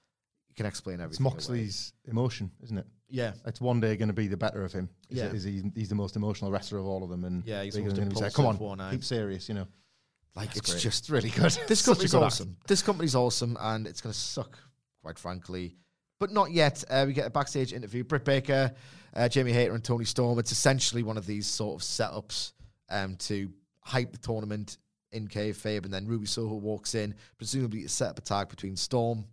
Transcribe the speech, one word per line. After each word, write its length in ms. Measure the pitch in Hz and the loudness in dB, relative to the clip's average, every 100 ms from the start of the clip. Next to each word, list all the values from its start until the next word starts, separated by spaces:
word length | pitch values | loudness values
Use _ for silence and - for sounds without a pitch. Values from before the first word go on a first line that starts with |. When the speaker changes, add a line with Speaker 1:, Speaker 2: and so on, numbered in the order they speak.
| _ _ _ _ _ | _ _ _ _ _
Speaker 1:
You 60 | |
can 120 | - 104 | -6 -6
explain 300 | - 95 87 | -4 -8 -8
Speaker 2:
It's 40 | |
Speaker 1:
everything 220 | 82 82 135 | -8 0 0
away. 80 | |
Speaker 2:
Moxley's 580 | - - 120 107 95 - _ | 0 -4 -4 -4 -6 -10 _
emotion, 480 | - 117 127 - 95 - | -4 0 0 -2 -8 -10
isn't 160 | 113 101 | -8 -8
it? 80 | - _ - | -8 _ -8
Speaker 1:
Yeah. 260 | 131 113 - 117 | -4 -4 -4 -10
Speaker 2:
It's 140 | - | -2
one 200 | 123 120 | 2 4
day 160 | 110 104 | 2 2
gonna 160 | 110 | 0
be 160 | 104 101 | 2 0
the 80 | 95 | 0
better 280 | 110 107 | -2 -2
of 80 | 90 | -4
him. 160 | 95 92 _ - | -4 -6 _ -8
Is 100 | 127 | -4
Speaker 1:
Yeah. 60 | 101 | -4
Speaker 2:
it, 80 | |
is 80 | 104 | -4
he, 260 | 95 98 98 | -4 -2 -4
he's 140 | 113 98 | -4 -2
the 60 | 104 | -2
most 180 | 98 107 | -2 -2
emotional 340 | 104 101 98 | -2 -2 -2
wrestler 260 | 98 - 104 | -2 -2 -4
of 80 | 98 | -2
all 160 | 95 | -4
of 80 | 90 | -4
them, 140 | 87 | -6
and 200 | 90 90 | -4 -4
Speaker 1:
Yeah, 180 | 113 104 | -4 -6
he's 100 | 98 | -4
Speaker 2:
Regal's 180 | 104 104 | -2 -2
Speaker 1:
most 40 | 98 | 0
Speaker 2:
gonna 120 | 101 | 0
be 40 | 107 | 0
like, 60 | 104 | 0
Speaker 1:
impulsive 100 | - | 4
Speaker 2:
"Come 100 | 127 | 4
on, 120 | 101 | 4
Speaker 1:
one, 220 | 104 95 | -4 -6
I 120 | 95 | -4
Speaker 2:
keep 100 | 131 | -4
serious," 440 | 131 120 104 95 - | -2 -2 -2 -6 -6
you 60 | |
know. 120 | 101 92 _ _ _ _ _ _ - | -6 -8 _ _ _ _ _ _ -10
Speaker 1:
Like, 120 | 107 | -8
Speaker 2:
That's 100 | 107 | -4
Speaker 1:
it's 120 | 92 | -2
Speaker 2:
great. 100 | 87 | 0
Speaker 1:
just 180 | 110 - | 0 -2
Speaker 2:
It's 100 | - | 2
really 200 | 135 92 | 2 2
good. 120 | - | 4
<laughs> 260 | 165 - - | 4 4 2
Speaker 1:
This 120 | 214 | 4
Speaker 2:
Such 60 | 254 | 8
a 40 | |
Speaker 1:
company's 200 | 180 190 | 6 6
Speaker 2:
good 40 | 151 | 6
act. 80 | 107 | 6
Speaker 1:
awesome. 300 | - 95 - - | 2 -6 -10 2
This 140 | 196 | 2
company's 320 | - 180 160 127 | 4 2 2 4
awesome, 400 | 123 - 120 120 | 4 2 -2 -2
and 260 | 110 110 98 | -2 -2 -4
it's 120 | - | -8
gonna 120 | 113 | -8
suck, 440 | 104 - - - - - _ _ _ | -6 -6 -6 -8 -12 -20 _ _ _
quite 160 | 80 82 | -14 -10
frankly. 580 | 87 90 87 90 87 - _ _ _ - | -8 -8 -8 -6 -6 -10 _ _ _ -4
But 120 | 196 | 0
not 200 | 208 165 | 4 4
yet. 320 | 170 147 - - | 6 6 4 0
Uh, 160 | 131 135 | 2 4
we 60 | |
get 140 | 139 107 | 2 0
a 40 | |
backstage 420 | 147 139 135 120 | 0 0 0 -2
interview. 320 | 123 104 120 | -4 -6 -6
Britt 200 | 120 147 | -2 0
Baker, 480 | 139 139 135 135 131 - - - - | 2 2 4 4 2 0 -18 -20 -10
uh, 140 | - 120 | 2 4
Jamie 240 | 131 123 | 4 4
Hayter, 220 | 120 113 | 6 4
and 100 | 113 | 2
Toni 200 | 110 120 | 0 0
Storm. 340 | 113 - 120 117 | 0 2 4 4
It's 140 | 113 | 2
essentially 500 | 113 135 131 - 120 | 4 4 4 2 0
one 140 | 110 110 | -2 -4
of 80 | 95 | -4
these 200 | 104 101 | -4 -2
sort 340 | - 107 76 | -2 -2 -4
of 60 | - | -4
setups, 680 | - 107 101 - - - _ - _ - | -2 -2 -2 -6 -6 -6 _ -20 _ -6
um, 280 | 98 95 92 | -2 -2 -4
to 360 | - 101 98 98 _ _ | -4 -2 -4 -10 _ _
hype 320 | - 127 120 | -2 0 0
the 60 | - | -6
tournament 600 | - 110 104 107 101 - _ _ _ | -6 -4 -4 -6 -6 -12 _ _ _
in 160 | 113 104 | -10 -6
kayfabe, 560 | 104 104 101 107 104 | -4 -2 -2 -2 -4
and 80 | 98 | -4
then 140 | 95 104 | -6 -2
Ruby 200 | 117 104 | -2 -2
Soho 280 | - 110 107 | -2 -2 -2
walks 380 | 107 104 - | -4 -4 -2
in, 200 | 113 104 101 - - | -2 -4 -6 -16 -12
presumably 460 | 110 135 120 107 | -4 -2 0 -2
to 60 | 67 | -4
set 220 | - - | -2 -2
up 80 | - | -4
a 40 | |
tag 260 | - 101 95 | -2 -2 -2
between 280 | - 95 92 | -6 -6 -4
Storm 500 | - 123 117 113 101 | 0 0 0 -2 -6